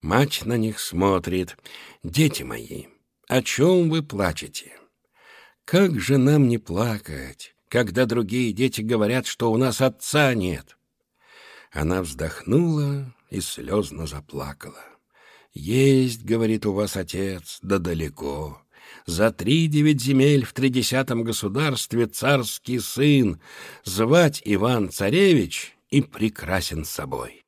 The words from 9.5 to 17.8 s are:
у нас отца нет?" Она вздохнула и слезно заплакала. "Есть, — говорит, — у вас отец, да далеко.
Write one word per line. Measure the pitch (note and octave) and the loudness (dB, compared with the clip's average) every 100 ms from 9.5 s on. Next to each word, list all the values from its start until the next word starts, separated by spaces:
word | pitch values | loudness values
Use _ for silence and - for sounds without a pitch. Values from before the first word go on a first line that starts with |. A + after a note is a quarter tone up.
у | A2+ | 2
нас | C3 A2 | 2 2
отца | C3 A2 - D3 C#3+ | 0 0 -2 2 4
нет?" | A#2+ F#2 D2 - _ _ _ _ _ _ - - - - | 2 -2 -4 -10 _ _ _ _ _ _ -20 -20 -20 -14
Она | - D2+ F#2 | -4 -2 -2
вздохнула | F2 C#2 D#2+ - - B2+ E3+ D3+ C#3+ C#3+ C3+ - _ | -4 -6 -8 -8 0 2 2 0 -2 -4 -8 -16 _
и | G2+ | -8
слезно | - - - G2+ E2 D2 D#2+ | -8 -10 -4 -4 -4 -8 -10
заплакала. | C#2+ - C#2 C#2 C#2+ - - - _ _ _ _ _ _ - | -10 -12 -12 -12 -12 -18 -20 -20 _ _ _ _ _ _ -14
"Есть, — | D2 A#2+ C#3 C3 B2+ A2+ G#2 | -2 2 4 4 2 -4 -2
говорит, — | A2+ A2+ A2 G#2+ | 0 2 0 -2
у | |
вас | G2 G#2 G2 | -2 -2 -4
отец, | F2 F#2 G2 F#2 E2 - | -6 -6 -6 -8 -12 -14
да | F#2+ | -2
далеко. | G2 | -2